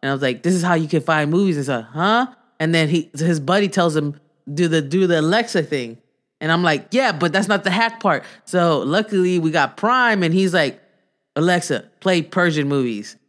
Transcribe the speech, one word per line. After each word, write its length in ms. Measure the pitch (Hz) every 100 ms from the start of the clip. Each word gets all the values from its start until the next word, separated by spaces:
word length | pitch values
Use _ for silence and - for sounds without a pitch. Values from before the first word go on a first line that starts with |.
And 80 | 135
I 20 |
was 100 | 139
like, 200 | 139 123
"This 120 | 170
is 80 | 185
how 120 | 170
you 120 | 170 160
can 140 | 165
find 300 | - 156 147
movies 260 | 165 196 151
and 80 |
stuff, 220 | 135 127 113
huh?" 360 | - 185 226 254 - _ _
And 120 | 160
then 140 | 165 156
he, 220 | 165 156 139
his 240 | 165 165
buddy 280 | 139 190 202
tells 280 | 196 170 156
him, 240 | 151 143 _ _ -
"Do 160 | 147 175
the, 120 | 160
do 260 | 139 175 190
the 140 | 170
Alexa 420 | 156 208 226 190
thing." 340 | 147 143 120 117 _ _ _ _
And 120 | 156
I'm 100 | 165
like, 260 | 175 151 -
"Yeah, 200 | 240 262
but 200 | 165 170
that's 160 | 185 175
not 160 | 202
the 60 | 196
hack 300 | 180 226 233
part." 220 | 202 147 - -
So 360 | - 180 170 151
luckily 580 | 127 175 180 202 180 185
we 100 | 160
got 260 | 156 139 -
Prime, 460 | 214 254 240 214
and 100 | 175
he's 220 | 175 190
like, 260 | 175 143 - _ _ _ _ _ -
"Alexa, 480 | 170 175 - 131 - _
play 220 | 185 185
Persian 460 | 156 - 175 151 139
movies." 480 | 143 127 107 104 -